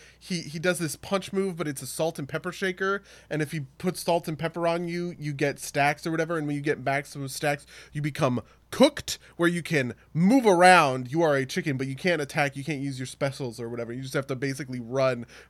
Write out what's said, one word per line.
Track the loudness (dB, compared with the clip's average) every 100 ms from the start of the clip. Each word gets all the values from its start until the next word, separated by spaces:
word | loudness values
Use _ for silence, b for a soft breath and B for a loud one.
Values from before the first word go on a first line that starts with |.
| b b
he, | -8 -8
he | -8 -4
does | -2 0
this | -2 -6
punch | -4 -4 -4
move, | -4 -4 -4
but | -6
it's | -6
a | -8
salt | -4 -4 -4
and | -8
pepper | -6 -8
shaker, | -6 -6 -2 -2 -4 B B B
and | -4
if | -4
he | -6 -10 -6
puts | -4 -4
salt | 0 0 0
and | -6
pepper | -6 -2 0
on | 0 -2
you, | -4 -6 -6
you | -8
get | -2 -2 -2
stacks | -6 0 2 2 -2
or |
whatever, | -2 0 -2
and | -2
when | -2
you |
get | -2 -2
maximum | 0 -2 -4 -10 -8
stacks, | -4 -2 -2 -6 B B
you | -6
become | -4 0 0 0 -4 b -6
cooked, | 6 6 6 -10 -10 b b
where | 0
you | 0
can | 0 0 0 -4 b
move | 2 6 6 6
around. | 8 10 10 8 2 -2
You | 2
are | 4 4
a | 0
chicken, | -2 -2 -2
but | -2
you | -2
can't | 0 0
attack, | -2 -2 -2 -2
you | -6
can't | -4
use | -4 -6
your | -8
specials | -4 -4 -2 -8 -6
or | -8
whatever. | -6 -6
You | -6
just | -4
have | -4 -4
to | -4
basically | -4 -6 -8 -8
run | -4 2 2 0 -6 B B